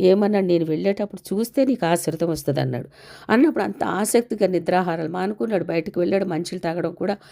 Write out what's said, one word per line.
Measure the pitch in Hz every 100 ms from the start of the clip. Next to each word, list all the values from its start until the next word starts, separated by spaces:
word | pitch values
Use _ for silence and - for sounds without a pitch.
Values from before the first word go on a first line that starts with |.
ఏమన్నాడు? | 180 196 202 202 190
"నేను | 170 160
వెళ్ళేటప్పుడు | 156 190 208 208 190 - 196
చూస్తే | 233 - 269
నీకు | 240 165
ఆశీర్వాదం | 170 160 160 170
వస్తుంది" | 151 - 135
అన్నాడు. | 131 123 - - - - -
అన్నప్పుడు | 226 311 233
అంత | 202 196
ఆసక్తిగా | - 180 214 240 240 214 190
నిద్రాహారాలు | 180 170 180 180 165 160
మానుకున్నాడు. | 180 190 208 226 196
బయటకు | 170 165 160 -
వెళ్ళాడు, | 175 196 190
మంచిలు | 160 175 180
తాగడం | 170 170 165
కూడా | 175 202 202 -